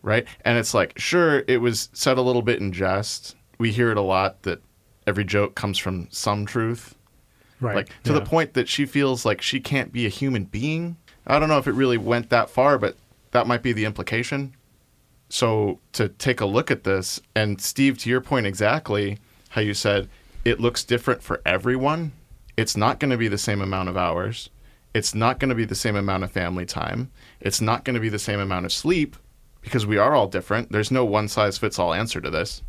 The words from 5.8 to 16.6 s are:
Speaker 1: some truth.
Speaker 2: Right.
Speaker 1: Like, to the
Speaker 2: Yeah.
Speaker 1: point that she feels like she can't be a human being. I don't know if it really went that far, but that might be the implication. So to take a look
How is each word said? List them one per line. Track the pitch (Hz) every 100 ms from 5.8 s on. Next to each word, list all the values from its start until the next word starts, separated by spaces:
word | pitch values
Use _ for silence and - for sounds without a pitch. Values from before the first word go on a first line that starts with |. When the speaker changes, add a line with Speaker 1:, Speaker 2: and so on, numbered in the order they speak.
| - 92 85
Speaker 1:
some | - - 104 104
truth. | 123 113 117 - - _ _ _ _ _ _
Speaker 2:
Right. | 123 101
Speaker 1:
Like, | 92 -
to | 117
the | 147
Speaker 2:
Yeah. |
Speaker 1:
point | - 165 151
that | 131 120
she | - 139
feels | 143 139 123
like | 117 104
she | - 135
can't | - 139 -
be | 120 113
a |
human | - 139 123
being. | 95 110 139 160 170 170 _ _ -
I | 143
don't | 156
know | 147
if | 139
it |
really | 117 135 120
went | 104 120 117
that | 120 110
far, | - 139 135
but | 104 - _ _ _
that | 123 113
might | 120
be | 127
the | 110
implication. | 107 107 98 110 123 139 139 - _ _ _ _ _ _ _
So | - 117 110 104 - _
to | - 107
take | - 131 120
a | 101
look | 107